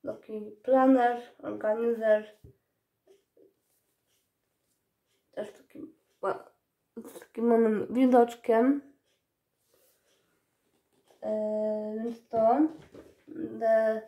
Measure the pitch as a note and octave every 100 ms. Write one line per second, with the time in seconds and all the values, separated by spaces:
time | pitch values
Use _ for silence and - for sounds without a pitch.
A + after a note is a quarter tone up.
0 | C4 G#3+ - G#3+ G#3 - - C4 C4 C4
1 | A#3+ A#3+ - _ G#3 G#3+ G#3+ A3 A#3 A3+
2 | A3 G#3+ G#3+ _ - _ _ _ _ _
3 | _ G4 _ _ _ _ _ _ _ _
4 | _ _ _ _ _ _ _ _ _ _
5 | _ _ _ - G#3 - _ - - _
6 | _ _ G3 - - _ _ _ _ -
7 | - - - - A#3 A3+ A3 G#3+ - A#3
8 | C4 B3 A#3+ - - A3+ B3+ C#4+ - _
9 | _ _ _ _ _ _ _ _ _ _
10 | _ _ _ _ _ _ _ _ _ _
11 | _ _ G#3+ G#3+ G#3+ G#3+ G#3+ G#3+ G#3+ A3
12 | A#3 A3+ _ A3+ A3 C4 D#4 - - -
13 | - _ - - A3+ A3 A3 A3+ A3 A3